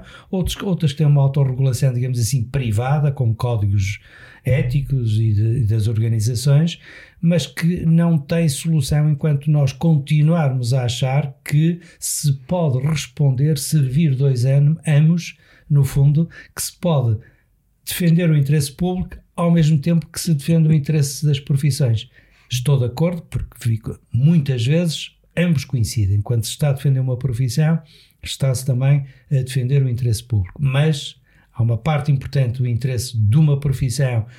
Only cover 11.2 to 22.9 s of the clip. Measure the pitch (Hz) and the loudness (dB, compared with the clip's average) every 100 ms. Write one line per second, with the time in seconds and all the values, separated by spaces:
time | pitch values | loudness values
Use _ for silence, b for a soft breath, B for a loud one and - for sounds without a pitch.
11.2 | 143 - - 147 165 170 B B - - | -2 -8 -2 0 0 -2 B B -10 -4
12.2 | 147 139 - 180 160 127 143 151 - - | -2 -2 -4 -2 0 0 -2 -4 -6 -2
13.2 | 143 123 147 147 - 156 131 131 165 127 | 0 2 0 0 0 0 0 2 2 2
14.2 | 143 123 127 139 143 160 - 147 156 170 | 0 2 2 4 2 2 2 2 4 2
15.2 | 170 - b b b 143 135 147 139 147 | -2 -14 b b b 0 2 2 2 4
16.2 | 165 B B - - - 175 151 117 107 | 0 B B -10 -10 -6 -2 0 0 -2
17.2 | B B B _ _ _ - - 175 165 | B B B _ _ _ -12 -2 2 2
18.2 | 175 151 135 151 143 - 175 180 175 - | 4 2 2 0 0 -4 -4 -4 -6 -12
19.2 | - - 170 170 151 156 156 170 - - | -14 -2 2 4 4 2 2 0 -2 -6
20.2 | - 151 151 165 156 156 139 156 139 - | -2 -2 2 2 4 2 2 0 0 -2
21.2 | 151 139 - 135 151 135 131 110 - b | -2 -2 0 0 0 0 0 0 -4 b
22.2 | b b b 123 123 135 120 | b b b -4 0 2 0